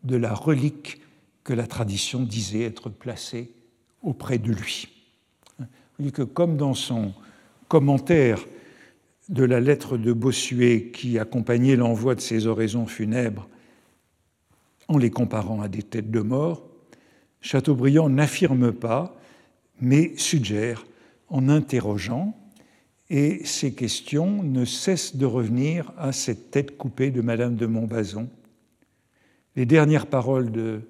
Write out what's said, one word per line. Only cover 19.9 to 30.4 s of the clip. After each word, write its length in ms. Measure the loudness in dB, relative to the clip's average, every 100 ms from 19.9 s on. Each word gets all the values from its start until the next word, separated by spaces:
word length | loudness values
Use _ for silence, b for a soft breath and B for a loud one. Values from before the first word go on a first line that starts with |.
| 4 4 0
suggère 680 | 0 0 0 -2 -2 -4 -12 b b b b
en 220 | 0 4
interrogeant, 880 | 4 4 -2 0 -4 -4 -4 -4 -8 -18 b b b b b _
et 340 | 2 2 0 -6
ces 280 | -4 -4
questions 680 | -2 -4 -4 -4 -2 0 0
ne 200 | 0 0
cessent 520 | 0 -2 -2 -2 -2 -2
de 100 | 0
revenir 680 | 0 0 0 0 -2 -6 -6
à 140 | -6
cette 400 | -4 -4 -6 -2
tête 260 | -2 -2 -6
coupée 320 | -10 -2 -2
de 100 | 0
Madame 340 | 0 0 0 0
de 100 | -2
Montbazon. 640 | -2 -2 -2 -4 -6 -12 -14 _ _ _ _ _ _ _ _ _ _ _ -2
Les 100 | 4
dernières 420 | 6 6 4 2
paroles 440 | -2 0 0